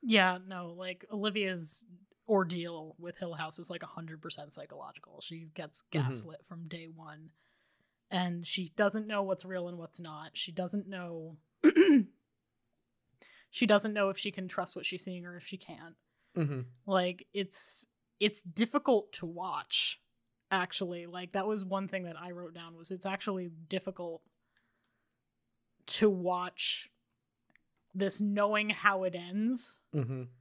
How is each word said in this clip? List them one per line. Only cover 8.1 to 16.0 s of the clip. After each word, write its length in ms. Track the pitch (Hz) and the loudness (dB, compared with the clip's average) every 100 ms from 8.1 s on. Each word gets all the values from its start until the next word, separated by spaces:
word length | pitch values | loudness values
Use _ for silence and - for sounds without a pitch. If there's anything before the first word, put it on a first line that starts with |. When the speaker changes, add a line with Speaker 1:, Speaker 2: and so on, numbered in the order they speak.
Speaker 1:
and 340 | 185 180 175 170 | 0 0 -2 -2
she 260 | - 175 - | -2 -4 2
doesn't 320 | 208 208 214 | 2 2 -2
know 160 | 214 | -2
what's 220 | 196 190 185 | 0 -2 -2
real 220 | 185 175 | -6 -6
and 100 | 175 | -8
what's 220 | 165 - | -6 -6
not. 320 | 165 151 156 | -6 -12 -12
She 180 | - - | -8 -8
doesn't 360 | 170 180 202 190 | -4 -2 -2 -4
know, 500 | 196 175 165 160 156 _ _ | -8 -8 -8 -10 -14 _ _
<clears throat> 40 | 302 320 381 285 196 _ _ _ _ _ _ _ _ _ _ _ - - _ | 8 10 10 10 8 _ _ _ _ _ _ _ _ _ _ _ -20 -20 _
she 160 | - 233 | 0 6
doesn't 280 | 208 214 | 6 6
know 160 | 208 196 | 2 0
if 80 | 190 | 2
she 140 | 208 | -4
can 160 | 196 185 | -4 -6
trust 280 | - 180 - | -4 -2 -2
what 100 | - | -4
she's 180 | 180 | -4
seeing 220 | - 180 175 | -6 -8 -10
or 120 | 175 | -14
if 80 | - | -12
she 120 | 185 | -14
can't. 380 | - 175 165 - | -14 -16 -16 -20